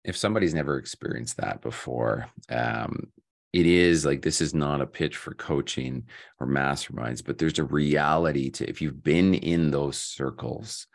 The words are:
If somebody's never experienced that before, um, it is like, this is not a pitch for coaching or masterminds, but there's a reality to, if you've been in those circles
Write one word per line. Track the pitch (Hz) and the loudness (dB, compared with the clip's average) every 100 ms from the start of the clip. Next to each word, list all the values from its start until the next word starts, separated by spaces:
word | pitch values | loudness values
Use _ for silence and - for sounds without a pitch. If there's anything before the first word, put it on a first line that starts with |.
If | - 92 | -8 -2
somebody's | 104 - 90 | 0 2 2
never | 78 71 69 | 2 0 -2
experienced | - - - 60 120 - | -4 -10 -8 -6 -8 -6
that | 50 - | -4 -4
before, | - - - 62 58 - - - - | -6 -8 -6 -2 0 -2 -4 -14 -6
um, | 123 117 113 113 - - _ _ _ _ | -2 -2 -2 -4 -6 -10 _ _ _ _
it | 87 85 | 4 6
is | 90 87 85 | 8 6 6
like, | 73 71 | 2 0
this | - - | 0 0
is | 78 | 0
not | 80 73 73 | 0 0 0
a | 69 | -2
pitch | - 76 - | -2 -4 -4
for | - | -12
coaching | - - 71 69 - - 65 - - - - | -10 -4 -2 -2 -4 -4 -6 -10 -16 -18 -8
or | 64 | -2
masterminds, | 69 69 69 - - 58 60 | 0 0 -2 -6 -6 -6 -6
but | - - | -6 -2
there's | 80 80 | 0 0
a | |
reality | 71 76 73 73 73 80 82 71 65 | 0 2 4 4 4 4 2 0 -2
to, | - - | -4 -6
if | - | -4
you've | 78 67 | -6 -2
been | 76 80 95 | 2 4 6
in | 92 78 85 78 | 4 2 2 2
those | 69 71 - | 2 -2 -4
circles | - - 67 - 120 - 110 - - | -8 -6 -6 -4 -8 -8 -10 -12 -14